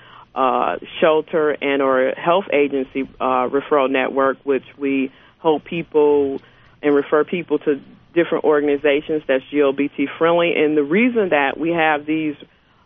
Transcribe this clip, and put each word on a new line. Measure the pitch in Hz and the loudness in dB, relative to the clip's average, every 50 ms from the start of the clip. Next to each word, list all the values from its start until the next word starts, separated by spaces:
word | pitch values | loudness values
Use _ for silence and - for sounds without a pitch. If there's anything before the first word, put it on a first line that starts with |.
| - - - - - _ - | -20 -20 -20 -20 -20 _ -4
uh, | - 131 127 120 123 - - 87 - - - - - | -2 0 0 0 0 0 -2 -4 -4 -8 -12 -4 0
shelter | 185 165 156 156 156 - - 165 151 151 | 2 2 2 2 0 -2 -2 0 0 0
and | - - - 143 139 139 | -2 -2 -2 -2 0 0
or | 139 135 131 127 131 131 - | 0 2 2 2 0 0 -2
health | - - 170 170 190 202 - - | -2 0 0 0 0 0 0 0
agency, | 143 147 139 139 135 131 - - 139 135 131 - - | 0 2 0 0 -4 -6 -6 -6 -8 -8 -8 -8 -6
uh, | 117 131 131 127 127 123 | -2 -2 0 0 0 0
referral | 135 139 139 - 151 147 131 131 | -2 -4 -2 0 2 2 2 2
network, | 135 131 127 - - 135 135 135 131 - - | 0 0 -2 -2 0 0 0 0 0 -2 -2
which | 139 139 123 - - - | -2 -2 -2 -4 -8 -12
we | 139 143 139 139 135 131 131 - - - - _ _ | -8 -4 -2 -2 -2 -2 -4 -8 -12 -20 -20 _ _
hope | - 165 156 139 - | 0 0 0 0 -2
people | - - 165 156 - - 151 147 147 147 143 143 139 135 - - - _ _ - _ _ _ - | -8 -8 -10 -8 -2 0 2 4 4 4 2 2 0 -4 -6 -10 -16 _ _ -20 _ _ _ -2
and | 147 143 | 0 2
refer | 143 139 - 160 151 147 | 2 2 2 0 0 0
people | - 196 175 160 - 147 147 | 0 -4 -8 -4 -4 -4 -2
to | - 156 143 139 - - - - _ _ - | -2 -2 -4 -4 -6 -14 -20 -20 _ _ -2
different | 170 170 - 170 - - | -2 0 0 -2 0 2
organizations | 147 151 147 147 147 143 139 151 147 139 147 151 - 160 151 - | 2 2 2 2 0 0 0 2 2 0 0 0 -4 -6 -4 -2
that's | - 135 131 - - | -2 -2 -2 -2 -2
G | 143 147 143 | 0 0 2
O | 139 135 | 2 2
B | 143 143 143 | 0 -2 -4
T | - - 139 135 - - | -4 -4 -6 -6 -2 0
friendly. | 160 165 170 170 170 - - | 0 2 2 2 2 0 0
And | - 151 151 151 | 0 0 2 2
the | 151 143 | 0 0
reason | 139 165 208 240 254 240 226 202 180 | 2 2 2 2 2 2 0 0 2
that | 160 143 139 135 - - | 2 2 2 0 -2 -2
we | 151 165 | -2 -2
have | 170 170 160 156 151 147 147 | 0 0 2 2 0 0 -2
these, | 151 156 160 156 151 143 - - - _ _ _ _ _ _ _ | -4 -4 -2 -2 -4 -6 -8 -12 -20 _ _ _ _ _ _ _